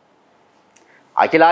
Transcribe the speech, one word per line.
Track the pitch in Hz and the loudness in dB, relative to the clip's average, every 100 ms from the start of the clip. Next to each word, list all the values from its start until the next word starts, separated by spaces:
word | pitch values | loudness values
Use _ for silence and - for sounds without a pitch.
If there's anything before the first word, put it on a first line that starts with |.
| _ _ _ _ _ _ _ _ _ _ _ - | _ _ _ _ _ _ _ _ _ _ _ -6
அகிலா | 101 160 165 | -2 0 0